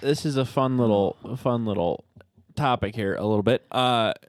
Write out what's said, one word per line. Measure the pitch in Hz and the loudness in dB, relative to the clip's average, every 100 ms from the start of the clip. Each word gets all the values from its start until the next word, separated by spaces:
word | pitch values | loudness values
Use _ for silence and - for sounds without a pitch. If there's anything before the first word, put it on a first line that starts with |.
this | 139 151 | -2 -2
is | 156 135 | 0 -2
a | |
fun | 127 - 131 127 | -2 0 0 2
little, | 117 101 98 - | 4 4 2 -2
a | - 131 | -8 -6
fun | 135 120 110 | -2 -2 -2
little | 98 85 - - - - _ _ | -2 -2 -4 -8 -20 -20 _ _
topic | - 143 123 101 | -4 0 0 -2
here | 113 98 - | -4 -4 -2
a | 107 | 0
little | 107 | 0
bit. | 104 127 - | 2 0 -2
Uh, | 127 127 120 110 - | -2 0 2 0 -4